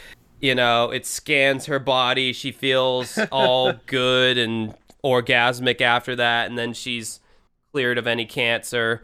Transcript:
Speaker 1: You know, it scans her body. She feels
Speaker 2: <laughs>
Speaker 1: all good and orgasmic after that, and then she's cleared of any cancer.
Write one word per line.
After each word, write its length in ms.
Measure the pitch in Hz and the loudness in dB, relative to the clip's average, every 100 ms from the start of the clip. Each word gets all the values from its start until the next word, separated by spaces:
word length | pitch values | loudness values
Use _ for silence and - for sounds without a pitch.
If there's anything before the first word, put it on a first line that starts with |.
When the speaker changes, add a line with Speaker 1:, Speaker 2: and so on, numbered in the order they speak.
| - - _ - | -20 -20 _ -4
Speaker 1:
You 140 | 139 | -2
know, 380 | 127 120 117 117 | 2 2 2 2
it 160 | 127 - | -2 -6
scans 580 | - - 147 135 135 139 | -10 -2 2 2 0 -2
her 140 | 139 | -4
body. 520 | 131 127 123 131 131 | 0 0 2 0 -2
She 200 | 123 139 | -4 -8
feels 680 | - 135 131 131 127 123 - 214 | -4 0 2 2 0 -4 -4 -2
Speaker 2:
<laughs> 60 | |
Speaker 1:
all 420 | 135 131 127 127 120 - | 2 4 4 2 -2 -4
good 500 | 131 127 127 127 123 | 0 2 4 4 2
and 380 | 113 113 110 - _ - | 0 -2 -6 -10 _ -6
orgasmic 760 | 143 127 120 123 120 123 123 117 | 0 0 2 2 2 2 -2 0
after 340 | 127 120 123 123 | 2 2 0 -2
that, 320 | 120 117 104 | 0 0 -2
and 120 | 120 | -4
then 140 | 117 | -6
she's 440 | 117 127 120 110 - _ _ _ _ _ | -8 -8 -8 -10 -14 _ _ _ _ _
cleared 240 | 143 123 123 | -2 0 0
of 80 | 120 | 0
any 200 | 117 113 | -2 -2
cancer. 760 | - 117 117 - 123 113 113 | -2 0 0 -2 -2 -2 -2